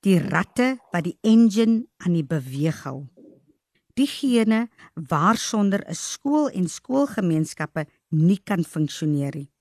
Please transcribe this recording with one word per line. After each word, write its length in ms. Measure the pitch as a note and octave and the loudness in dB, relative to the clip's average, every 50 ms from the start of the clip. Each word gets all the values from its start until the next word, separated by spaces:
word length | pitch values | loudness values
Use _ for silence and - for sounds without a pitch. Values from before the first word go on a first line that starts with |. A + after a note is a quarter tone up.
| - | 4
Die 160 | G3 F#3+ F3 | 4 4 4
ratte 600 | C3 - - D#3+ F#3+ _ _ - B3 B3+ C4 B3 _ _ - | 4 2 -2 -2 -2 _ _ 0 0 0 0 -4 _ _ -4
wat 120 | F3 D#3 | -4 -4
die 140 | E3+ E3 _ _ | -4 -8 _ _
engine 640 | A3 A3 A3+ A#3 A3+ F#3+ G#3+ A3+ A3+ A3+ A3 A#3+ - _ _ | 4 6 8 6 6 4 2 2 2 2 0 -2 -6 _ _
aan 140 | - F3+ F3 | -2 0 0
die 120 | E3 D3+ | 0 0
beweeg 580 | C3 E3 D#3 B2+ C3 C3 C#3 D3 D#3+ D#3 - - | -2 -4 -6 -6 -6 -6 -2 -2 -2 -2 -4 -8
hou. 220 | C#3 C3 C3+ C#3+ B2 _ - - - - _ _ _ _ _ _ _ _ _ _ _ _ | -12 -12 -12 -14 -16 _ -20 -20 -20 -20 _ _ _ _ _ _ _ _ _ _ _ _
Diegene 720 | - C4+ C#4 - - - C4+ A#3+ A#3 A3+ A3 A3 A3 A#3 A3+ _ _ - - _ | -2 -2 -2 -2 -4 -2 2 2 2 4 4 2 0 0 -4 _ _ -20 -18 _
waarsonder 880 | - D#3+ C3 E3 D3+ D#3 F#3+ A3+ A3 - - - G#3+ G#3 G3+ G3 G3+ - - | -14 -6 -4 -2 2 2 2 2 2 -2 -4 -2 0 0 2 0 -2 -4 -6
'n 60 | E3 | -10
skool 540 | - - - - - _ C#4 C#4+ D4+ D4+ C4+ | -10 -10 -10 -12 -8 _ 0 0 0 0 0
en 180 | - - F#3 E3 | 0 -2 -4 -4
skoolgemeenskappe 1200 | - - _ _ B3+ C4+ C#4+ C4+ A3 - G3 F3 D#3+ D#3 D#3+ D#3 - - D#3 - _ E3 D3+ _ _ _ _ _ | -4 -10 _ _ 0 0 0 0 -2 -2 -2 0 0 0 -2 -2 -4 -10 -10 -8 _ -8 -10 _ _ _ _ _
nie 280 | - D#3 D#3 F3 G3+ F#3+ _ | 0 2 4 4 2 2 _
kan 200 | - G#3+ E3+ E3+ | -4 -4 -4 -4
funksioneer 720 | - - D#3+ D#3 C#3+ - - D#3+ D#3 D3+ C#3+ C#3 C#3 C#3+ | -6 -4 -4 -4 -4 -4 -6 -4 -2 -2 -2 -2 -4 -8
nie. 140 | C#3+ C#3+ - _ _ | -10 -14 -16 _ _